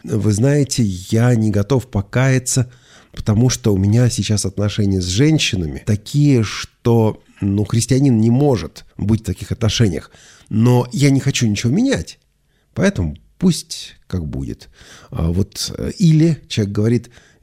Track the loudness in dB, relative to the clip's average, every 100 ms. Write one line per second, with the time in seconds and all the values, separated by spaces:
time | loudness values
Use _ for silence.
0 | -6 -2 0 0 2 2 0 0 -2 -4
1 | -4 0 2 2 2 0 0 -2 -2 -4
2 | -2 0 0 0 0 -2 -4 -8 _ -20
3 | _ -8 -2 2 2 0 0 2 2 4
4 | 2 0 -2 -2 -2 -2 -2 0 0 0
5 | 0 0 2 2 0 -2 -4 -6 -4 -4
6 | -2 0 4 4 0 -6 -12 _ 0 2
7 | 2 -2 _ _ -2 0 0 -2 0 2
8 | 4 4 2 2 2 0 -4 -14 -20 -6
9 | -2 0 -2 -8 -8 -4 -2 0 0 0
10 | -8 -20 -20 -20 _ 0 2 2 0 0
11 | 2 2 -2 -2 -2 -2 -2 0 0 -2
12 | -6 -16 _ _ _ _ _ -2 -2 0
13 | -4 -6 _ _ 0 0 -6 -16 -16 -20
14 | -10 -8 -6 -8 -10 -12 -18 _ -20 -20
15 | -12 -4 -2 0 -2 -6 -10 -8 -8 0
16 | 2 4 2 0 -6 -4 -4 -2 0 -2
17 | -4 -16 _ _